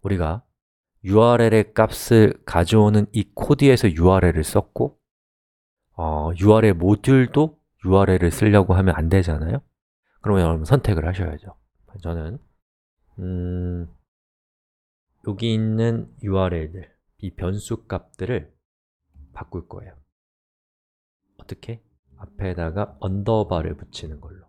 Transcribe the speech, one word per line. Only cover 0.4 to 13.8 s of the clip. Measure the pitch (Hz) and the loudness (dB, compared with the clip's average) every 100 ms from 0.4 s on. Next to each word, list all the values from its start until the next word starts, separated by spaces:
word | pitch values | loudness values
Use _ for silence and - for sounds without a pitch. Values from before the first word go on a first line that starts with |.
| _ _ _ _ _ _ 92 | _ _ _ _ _ _ 0
유알엘의 | 104 117 120 117 110 104 | 4 6 6 4 4 0
값을 | - 110 - - 113 107 - - | 0 -2 -2 2 6 6 2 -4
가져오는 | 85 87 110 104 107 104 | -2 2 4 4 4 0
이 | 113 98 | -4 -6
코드에서 | - - 143 143 123 110 | -8 -2 4 6 4 2
유알엘을 | 78 87 95 90 80 | 4 4 6 4 0
썼고, | 78 - - - - _ _ _ _ _ _ _ _ _ _ - | -2 -2 -4 -6 -6 _ _ _ _ _ _ _ _ _ _ -8
어, | 82 76 78 85 | -6 -4 -6 0
유알엘 | 101 110 110 | 4 4 4
모듈도 | 90 90 104 - 131 123 - 156 _ _ _ 92 | 2 2 0 2 2 2 0 -2 _ _ _ 2
유알엘을 | 95 95 92 87 | 2 4 2 0
쓰려고 | - 107 101 95 | 0 2 4 4
하면 | 92 95 85 | 2 2 0
안 | 82 | 0
되잖아요? | 98 87 76 80 131 _ _ _ _ _ _ | 0 0 -4 -4 -6 _ _ _ _ _ _
그러면 | - 98 85 | -2 0 0
여러분 | 82 78 | -2 0
선택을 | 135 - 92 78 | 0 0 -2 -2
하셔야죠. | 92 85 76 - - _ _ _ 101 | -6 -8 -8 -18 -20 _ _ _ -16
저는, | 85 85 80 123 _ _ _ _ _ _ _ - | -10 -10 -10 -14 _ _ _ _ _ _ _ -14
음, | 92 92 90 90 90 87 | -10 -8 -8 -8 -8 -8